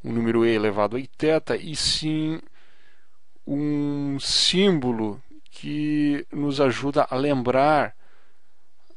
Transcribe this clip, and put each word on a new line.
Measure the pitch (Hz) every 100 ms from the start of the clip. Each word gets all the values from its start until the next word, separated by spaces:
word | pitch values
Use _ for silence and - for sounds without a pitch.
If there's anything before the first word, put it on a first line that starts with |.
um | 127
número | 117 117 117 117
e | 110
elevado | 107 101 104 123
a |
i | 135
θ, | - 151 160 - 113
e | 117 147
sim | - - 156 156 156 160 - - - - - - - - - - -
um | 143 147 147 143 143 143 139
símbolo | - - - 175 202 160 127 113 107 104 - 104 -
que | - 147 151 151 151 147 143 -
nos | 147 143 139
ajuda | 135 113 139 143 -
a | 127
lembrar | 143 135 120 131 147 151 113 - - - - - - - - - -